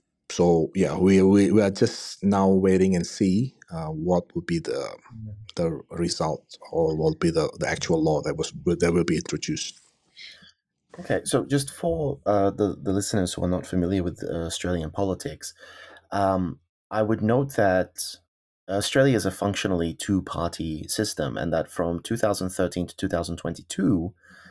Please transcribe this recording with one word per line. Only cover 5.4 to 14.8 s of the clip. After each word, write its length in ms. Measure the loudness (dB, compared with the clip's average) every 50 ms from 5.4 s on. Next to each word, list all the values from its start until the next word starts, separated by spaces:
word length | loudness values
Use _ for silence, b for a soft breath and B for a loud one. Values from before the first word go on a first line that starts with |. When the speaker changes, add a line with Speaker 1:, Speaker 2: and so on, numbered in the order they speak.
| -16 -10 -4
Speaker 1:
the 240 | -2 -2 -2 -2 -4 -8 -10
result 680 | -6 -4 -4 -4 -2 -2 -2 -2 -4 -6 -8 _ -20 -20 -14 -6 -2
or 240 | 0 0 0 0
what 80 | 0 0
will 100 | 0 0
be 160 | 2 0 0
the, 200 | 2 2 0 -2 -2 -4
the 100 | -4 -4
actual 340 | -4 -2 -2 0 0 2 2
law 180 | 2 2 0 0
that 140 | -2 -4
was, 160 | -4 -6 -8 -10 -6 -2
that 280 | -2 0 2 2 2 2
will 120 | 2 2
be 120 | 2 0
introduced. 640 | -2 -2 -4 -8 -6 -6 -6 -6 -6 -6 -10 -12 -16 _ _ _ _ _ B B B B B B B B B B _ _ _ _ _ _ _ -20 -12
Speaker 2:
Okay, 200 | -6 -2 -2 -2 0
so 200 | 0 0 0 0
just 260 | 0 0 -2 -2 -2
for, 480 | -6 -6 -4 -2 -2 -2 -2 -2 -4 -2 0
uh, 240 | 0 2 4 2 2
the, 260 | 2 2 0 0 0 -2
the 120 | -2 -2 0
listeners 400 | 0 0 0 0 0 0 0 -2
who 120 | -2 -2
are 40 | 0
not 180 | 0 -2 -2
familiar 360 | -2 -2 0 0 2 2 0 0
with, 200 | -2 -4 -6 -8
uh, 240 | -6 -6 -6 -6
Australian 440 | -6 -6 -6 -4 -2 -2 -2